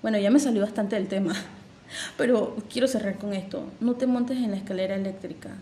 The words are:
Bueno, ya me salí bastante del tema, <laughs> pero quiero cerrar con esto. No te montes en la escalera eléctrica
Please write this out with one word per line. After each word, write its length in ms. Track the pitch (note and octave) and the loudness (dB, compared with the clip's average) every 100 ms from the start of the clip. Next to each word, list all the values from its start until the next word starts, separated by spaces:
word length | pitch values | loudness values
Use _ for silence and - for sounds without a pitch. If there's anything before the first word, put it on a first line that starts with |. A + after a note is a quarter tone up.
Bueno, 180 | A3+ G#3+ | 2 2
ya 120 | G3+ | 6
me 100 | C4+ | 6
salí 180 | D4 A3 | 6 2
bastante 380 | G#3 - G#3 G#3+ | 2 0 0 0
del 120 | G3 | 0
tema, 260 | F#3+ F#3+ - - - - - | 0 0 -2 -6 -16 -20 -20
<laughs> 400 | - - - - | -16 -10 -10 -2
pero 400 | A#3+ A#3+ - - - | 4 4 2 -4 -6
quiero 180 | B3 C4 | 0 2
cerrar 300 | A#3+ G3 F#3+ | 2 -2 -4
con 160 | G#3 | -4
esto. 300 | G3 F3+ F#3 - - | -4 -4 -8 -8 -2
No 140 | A#3 | -2
te 120 | A#3+ B3+ | 2 2
montes 320 | B3 A#3+ C4 | 2 0 0
en 140 | A#3 | 0
la 40 | G3 | -2
escalera 380 | G3 F#3+ F#3+ | -4 -2 -2
eléctrica 560 | G3 G3 F#3+ E3+ E3+ - F#3+ | 0 -2 -6 -10 -12 -14 -16